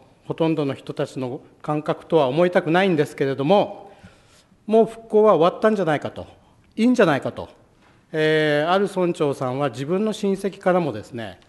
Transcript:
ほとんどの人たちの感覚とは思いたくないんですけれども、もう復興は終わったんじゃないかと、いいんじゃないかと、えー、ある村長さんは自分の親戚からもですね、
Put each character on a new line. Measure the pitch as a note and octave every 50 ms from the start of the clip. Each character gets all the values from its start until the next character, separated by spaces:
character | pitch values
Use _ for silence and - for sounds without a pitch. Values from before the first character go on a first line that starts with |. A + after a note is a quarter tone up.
| - _ _ _ _
ほ | - -
と | - E3
ん | E3 D#3+
ど | D#3 D3
の | C#3 B2+
人 | - - - C#3+
た | - C#3+
ち | - - C3+
の | C3 B2 A#2 - - - _ _
感 | - - D3+ D3+
覚 | D3 - D3+ - -
と | - E3+
は | D#3+ C#3
思 | B2+ C3+ D#3+ F3+
い | F3+
た | F3+ F#3+
く | - D3+
な | E3 F3+ G3
い | G3
ん | E3+
で | D3 C#3+
す | - -
け | - C#3+
れ | C3+ C3+
ど | A#2+ C#3
も、 | D#3 G3 G#3 D3 - - - - - - - - - - _ _ _ _ _ _ _ _ _ _
も | - G#3+ A3+ A3
う |
復 | A3+ - - -
興 | - A3 G#3 G#3+
は | G#3+ G3
終 | D3 D#3+ F#3
わ | F#3
っ | -
た | - A3
ん | A3
じ | G3
ゃ | F3+
な | D#3+ D3
い | C3+
か | - G#2+
と、 | - F#2 F2 - - _ _ _ _ _ _ _ _
い | - A3
い |
ん | B3+ B3
じ | A#3+
ゃ | G3+
な | D#3+ C#3+
い | B2
か | - A#2+
と、 | - - E2+ - - _ _ _ _ _ _ _ _ _ _ _
え | - D#3 D#3 D#3 D#3 D#3 D#3 D3+ D3 D3 D3+
ー、 | E3+
あ | F#3 G3
る | G3+
村 | F#3 - F3+ F3+ F3 E3+
長 | - D#3 C#3+ C3
さ | - C3+ B2+
ん | B2+ C#3
は | C#3+ C3+
自 | A2+ B2 C#3
分 | D3 F3+ F#3+ A3
の | G#3+ G3+
親 | - G3+ G3 G3
戚 | F#3+ G3+ G3 F3+
か | - - F#3+
ら | F3+ F#3
も | E3+ C#3+ G#2
で | G#2+ G2
す | - B2+
ね、 | A#2 A2 F#2+ F2+ - _